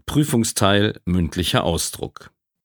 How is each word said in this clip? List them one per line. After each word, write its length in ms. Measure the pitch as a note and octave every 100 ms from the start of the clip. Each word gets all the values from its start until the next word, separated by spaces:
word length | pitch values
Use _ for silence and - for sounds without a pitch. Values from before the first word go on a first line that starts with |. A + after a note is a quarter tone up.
| -
Prüfungsteil 960 | C#3+ D3 A#2+ A2 - G2 G2+ G#2 -
mündlicher 600 | - F2+ E2 - E2+ B2+
Ausdruck. 680 | - E2 - - - - - _ _ _